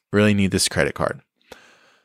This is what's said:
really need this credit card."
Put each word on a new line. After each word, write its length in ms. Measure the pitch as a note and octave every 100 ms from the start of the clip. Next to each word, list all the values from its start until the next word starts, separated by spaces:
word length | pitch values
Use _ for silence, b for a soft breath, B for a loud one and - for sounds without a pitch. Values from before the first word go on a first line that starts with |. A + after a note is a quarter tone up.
| _
really 220 | G2+ G#2+
need 180 | G2+ F#2+
this 160 | F#2 -
credit 280 | - C#2+ -
card." 260 | - C3+ _ _ b b b b b b